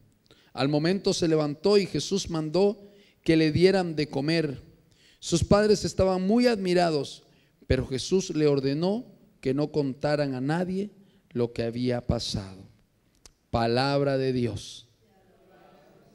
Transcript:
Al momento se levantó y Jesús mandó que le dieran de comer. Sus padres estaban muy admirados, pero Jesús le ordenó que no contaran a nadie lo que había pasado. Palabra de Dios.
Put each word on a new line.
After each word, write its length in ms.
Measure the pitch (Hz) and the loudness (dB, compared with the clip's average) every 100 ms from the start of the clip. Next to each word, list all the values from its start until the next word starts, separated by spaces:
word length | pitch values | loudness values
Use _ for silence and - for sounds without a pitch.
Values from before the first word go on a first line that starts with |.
| _ _ _ _ _ | _ _ _ _ _
Al 160 | - 135 | -4 0
momento 440 | 147 160 196 196 | 0 0 0 -2
se 140 | - 170 | 0 0
levantó 500 | 156 147 139 196 208 | 0 0 -2 2 2
y 80 | |
Jesús 440 | 180 147 - 196 - | 2 -4 -4 -4 -4
mandó 600 | 160 156 175 202 - - - _ _ | -6 -2 2 0 0 -12 -20 _ _
que 140 | - 160 | 2 4
le 140 | 156 | 4
dieran 440 | 147 190 190 175 | 4 4 4 0
de 140 | 151 147 | -4 -4
comer. 520 | 135 147 165 156 131 - _ _ _ _ _ | -2 0 0 -2 -6 -16 _ _ _ _ _
Sus 240 | - 170 | -2 0
padres 420 | - 202 214 208 | 4 4 4 2
estaban 360 | 170 - 190 185 185 | 0 0 0 0 2
muy 200 | 240 247 | 2 2
admirados, 760 | 214 185 175 175 151 127 - _ _ _ _ - | 0 2 2 2 0 -4 -12 _ _ _ _ -2
pero 200 | 131 123 | -2 -2
Jesús 480 | 131 - 190 185 | -6 -2 -2 0
le 120 | 151 151 | 0 2
ordenó 580 | 139 135 143 180 220 - - _ _ | 2 0 -2 -2 -4 -8 -20 _ _
que 120 | 135 | -4
no 180 | 139 151 | -2 -2
contaran 640 | 151 139 123 147 147 139 | -2 -4 -2 -2 0 -2
a 60 | 127 | -4
nadie 500 | 135 165 180 185 208 - - _ _ | -2 -2 -2 -4 -6 -12 -20 _ _
lo 220 | 120 120 | -4 -2
que 100 | - | -2
había 420 | 117 120 123 120 | -4 -2 -2 -2
pasado. 560 | - 120 - 110 95 92 - _ _ _ _ _ - _ _ | -2 -2 -4 -8 -8 -16 -20 _ _ _ _ _ -20 _ _
Palabra 680 | 117 117 123 139 143 139 135 | 0 2 2 2 0 0 0
de 160 | 131 | -2
Dios. 540 | 127 117 101 - - - _ _ _ _ _ _ - - - _ _ _ | -2 -2 -6 -12 -18 -20 _ _ _ _ _ _ -20 -20 -20 _ _ _